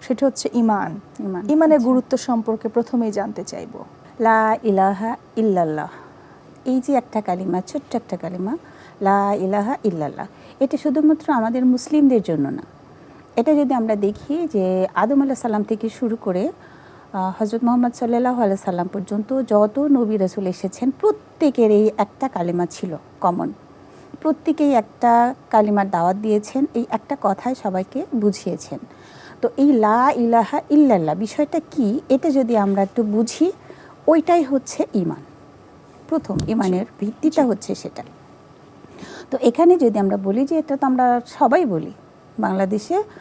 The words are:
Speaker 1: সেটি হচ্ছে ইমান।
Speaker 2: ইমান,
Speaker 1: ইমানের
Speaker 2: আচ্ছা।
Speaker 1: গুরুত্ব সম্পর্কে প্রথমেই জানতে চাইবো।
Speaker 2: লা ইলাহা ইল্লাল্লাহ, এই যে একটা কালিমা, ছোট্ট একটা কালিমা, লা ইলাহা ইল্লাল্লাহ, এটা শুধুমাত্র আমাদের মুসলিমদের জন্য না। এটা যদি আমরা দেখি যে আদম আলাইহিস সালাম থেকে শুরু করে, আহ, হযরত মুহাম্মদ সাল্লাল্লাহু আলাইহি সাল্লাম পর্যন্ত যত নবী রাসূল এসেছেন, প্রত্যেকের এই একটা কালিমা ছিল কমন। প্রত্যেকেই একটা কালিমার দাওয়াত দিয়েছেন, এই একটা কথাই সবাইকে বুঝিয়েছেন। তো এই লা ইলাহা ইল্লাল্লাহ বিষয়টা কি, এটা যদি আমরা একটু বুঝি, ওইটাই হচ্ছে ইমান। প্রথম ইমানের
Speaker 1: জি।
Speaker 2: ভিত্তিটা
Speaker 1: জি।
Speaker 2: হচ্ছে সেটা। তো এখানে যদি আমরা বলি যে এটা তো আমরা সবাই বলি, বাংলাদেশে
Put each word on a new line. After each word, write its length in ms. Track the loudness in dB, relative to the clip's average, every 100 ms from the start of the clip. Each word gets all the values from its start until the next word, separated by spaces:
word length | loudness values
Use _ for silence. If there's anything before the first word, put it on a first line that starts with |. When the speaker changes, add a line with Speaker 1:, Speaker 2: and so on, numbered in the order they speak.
Speaker 1:
সেটি 220 | -6 0
হচ্ছে 240 | 0 0 -4
ইমান। 480 | 0 0 0 -4 -10 -16 -10
Speaker 2:
ইমান, 300 | -8 -6 0
Speaker 1:
ইমানের 260 | 2 4 4
Speaker 2:
আচ্ছা। 120 | 4
Speaker 1:
গুরুত্ব 280 | 0 0 -4
সম্পর্কে 520 | -2 -4 -2 -4 -2
প্রথমেই 440 | -2 -2 -2 -2
জানতে 320 | -2 -6 -8
চাইবো। 400 | -10 -12 -14 -16 -18 -20 -18 -2
Speaker 2:
লা 380 | 2 4 4 0
ইলাহা 540 | 0 2 2 0 -6 -8 -10 -2
ইল্লাল্লাহ, 520 | 0 2 0 -2 -8 -12 -20 -20 -20 -20 -20 -12
এই 160 | -2 -2 0
যে 80 |
একটা 260 | -2 0 -6
কালিমা, 400 | -4 -4 -2 -4
ছোট্ট 340 | -4 -10 -6
একটা 220 | -8 -6 -10
কালিমা, 400 | -8 -8 -6 -6 -10 -20 -20 -4
লা 340 | 2 2 2
ইলাহা 420 | -2 -2 -2 -2 -2
ইল্লাল্লাহ, 420 | -4 -4 -6 -8 -14 -14 -16 -4
এটা 160 | -2 -2
শুধুমাত্র 560 | -2 2 2 2 0
আমাদের 340 | 0 0 0 2
মুসলিমদের 560 | 2 0 4 4 4
জন্য 260 | 0 -2 -2
না। 140 | -4 -12 -20 -20 -20 -20 -20 -8 -2
এটা 180 | 2
যদি 200 | 2 2
আমরা 220 | 0 0 0
দেখি 520 | -2 -4 -6 -6 -2
যে 360 | -2 0 0 -2
আদম 220 | 0 2 2
আলাইহিস 220 | 0 -2
সালাম 240 | -2 -2
থেকে 260 | -2 -4 -4
শুরু 280 | -4 -4 -4
করে, 360 | -4 -2 -4 -6 -18 -20 -20 -20 -12
আহ, 300 | -6 -6 -4
হযরত 220 | -4 -2
মুহাম্মদ 300 | 0 2 0
সাল্লাল্লাহু 420 | -2 -2 0 0 0
আলাইহি 260 | 0 0
সাল্লাম 240 | -4 -4 -4
পর্যন্ত 540 | -6 -6 -6 -4 -4 0
যত 300 | 2 2 2
নবী 380 | 2 2 2 0
রাসূল 300 | 0 -2 -6
এসেছেন, 440 | -4 -8 -4 -4
প্রত্যেকের 800 | 0 0 0 -6 0 0 4 4
এই 200 | 4 4 0
একটা 300 | -4 -4 -6
কালিমা 380 | -4 -2 -2 -2
ছিল 300 | -4 -10 -10 -14 -4
কমন। 320 | -2 -2 -4 -8 -18 -20 -20 -20 -20 -6
প্রত্যেকেই 520 | -4 -2 -2 0 2
একটা 600 | 2 0 0 4 4 4 -2 0
কালিমার 400 | 2 4 2 0
দাওয়াত 260 | 0 0 0
দিয়েছেন, 480 | 0 -2 0 -2 -2
এই 120 | -2 -4
একটা 260 | -6 -6 -4
কথাই 320 | -2 -2 -4
সবাইকে 520 | -4 -4 -4 -4 -8 -6 0
বুঝিয়েছেন। 600 | 0 0 -6 -8 -10 -14 -16 -20 -20 -20 -20 -6
তো 60 | -4 2
এই 160 | 4
লা 380 | 4 4 4 2
ইলাহা 500 | 2 2 2 2 -2 0
ইল্লাল্লাহ 440 | 4 6 4 2
বিষয়টা 460 | -2 -4 -4 -2 -2 -6
কি, 300 | -2 0 0 0
এটা 220 | 0 2
যদি 260 | 0 2 2
আমরা 260 | 2 0
একটু 200 | 0 -2
বুঝি, 500 | -2 0 -2 0 -2 -2 -14 -20 -20 -6 2
ওইটাই 360 | 2 4 2
হচ্ছে 440 | 2 -2 -4 -6 -4
ইমান। 280 | -2 -2 -6 -12 -20 -20 -20 -20 -20 -20 -20 -6
প্রথম 280 | -6 -4 -4 -2
ইমানের 360 | -2 0 -2
Speaker 1:
জি। 220 | -4 -8 -8
Speaker 2:
ভিত্তিটা 360 | -2 -2 2
Speaker 1:
জি। 60 | 0
Speaker 2:
হচ্ছে 260 | 0 -4
সেটা। 280 | -8 -10 -14 -18 -20 -20 -20 -20 -20 -20 -20 -20 -20 -20 -18 -8
তো 80 | 0
এখানে 360 | 0 4 6 6
যদি 220 | 4 2
আমরা 180 | 0 0
বলি 300 | -2 0 0
যে 120 | -2
এটা 180 | -2 -2
তো 100 | 0
আমরা 340 | 2 2 2 -2
সবাই 380 | 0 4 4
বলি, 280 | 2 -2 -6 -14 -20 -20 -20 -6
বাংলাদেশে 640 | -2 0 0 -2 -2 -2 -2 -10